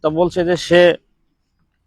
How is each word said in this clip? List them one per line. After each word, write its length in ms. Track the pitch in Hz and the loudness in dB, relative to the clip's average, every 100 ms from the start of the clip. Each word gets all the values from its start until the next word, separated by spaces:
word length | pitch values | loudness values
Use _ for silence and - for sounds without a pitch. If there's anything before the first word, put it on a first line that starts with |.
তা 80 | 156 | -6
বলছে 360 | 156 175 180 175 | -2 -4 -2 -4
যে 120 | 170 | -4
সে, 380 | - 175 175 - _ _ _ _ _ _ _ _ | 0 2 4 0 _ _ _ _ _ _ _ _